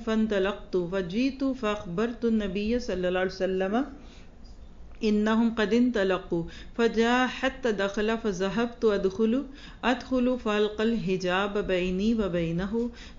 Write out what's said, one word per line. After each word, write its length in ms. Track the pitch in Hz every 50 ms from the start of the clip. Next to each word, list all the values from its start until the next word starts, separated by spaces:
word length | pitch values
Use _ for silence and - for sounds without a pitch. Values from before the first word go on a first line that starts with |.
| 226
फ़न्तलक़्तु 800 | 226 220 220 220 220 214 190 190 196 202 - - - - 180 175 165
फ़जीतु 640 | 190 196 180 165 185 233 262 277 269 - 277 269 254
फ़अख़बरतु 760 | - 220 208 208 208 - 175 170 196 226 240 240 - 233 233 226
नबिय्य 440 | 214 208 196 180 208 208 220 240 247
सल्लल्लाहु 440 | 240 - 185 180 180 180 180 180 190
अलैहि 100 | 190 190
वसल्लम 480 | - 185 185 185 185 185 190 208 247 294 - - - - - - - - - - - - - - - - - - - - - - -
इन्नहुम 480 | 226 214 214 208 208 220 220 220 233 226
क़द 200 | 226 226 214 185 220
इंतलक़ू 680 | 247 247 254 240 208 190 190 185 175 - - 185 170 165 165 - - - - -
फ़जा 360 | - 233 226 190 220 226 233 247 254 254 247 -
हत्ता 360 | - 262 269 262 - - 233 208
दख़ला 380 | 190 202 196 196 220 208 214 226
फ़ज़हबतु 720 | 220 226 214 185 175 190 196 170 226 240 233 233 - 233 220
अदख़ुलु 500 | 202 190 185 190 190 - 220 220 233 269 285 - - - - - - - -
अदख़ुलु 520 | 233 262 254 - - 262 254 247 254 254
फ़अल्क़ल 560 | 247 - 214 208 208 214 208 208 214 214 233 233 202
हिजाब 560 | 165 190 190 175 185 180 180 190 202 202 202 208 190
बैनी 480 | 175 185 175 180 185 185 185 202 226 240
व 160 | 220 202 180
बैनहु 540 | 170 175 170 165 165 170 196 196 226 233 240 240 - - - - -